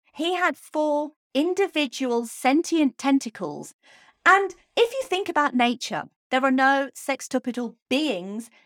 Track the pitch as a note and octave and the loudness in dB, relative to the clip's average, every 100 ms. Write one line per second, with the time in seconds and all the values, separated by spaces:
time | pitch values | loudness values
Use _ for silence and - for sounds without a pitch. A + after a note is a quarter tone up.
0 | _ - E4 F4+ F4+ C#4 - D#4 D4+ D4 | _ -6 -4 0 -2 -4 -6 -2 0 0
1 | D4 _ _ C4 D#4+ F#4 G4 D#4 C#4+ - | -4 _ _ 0 0 0 0 0 -2 -2
2 | C4 A#3 A#3 - B3+ C#4+ E4+ E4 C#4+ - | -2 -2 -4 -2 2 2 2 2 2 0
3 | C4+ C#4 A3+ - E3+ D3 D3 - _ - | 0 0 0 -8 -10 -10 -14 -20 _ -20
4 | _ _ - F#4+ G4 - _ - A#4 C5+ | _ _ 4 4 4 -6 _ 0 0 0
5 | C5 F#4 G4 D#4+ D4 B3 A#3+ B3 - D#3+ | -4 -4 -2 0 0 2 0 0 -6 -8
6 | - _ - C4 C4+ C4 C4+ C#4 C#4 - | -8 _ -2 0 2 4 4 2 0 -8
7 | - C4+ - B3+ B3+ A#3+ A#3 - - C4 | -6 -6 -4 -4 -4 -6 -8 -10 -4 -2
8 | D4+ F#3+ F#3 G#3 A3+ _ | 0 -4 -6 -10 -12 _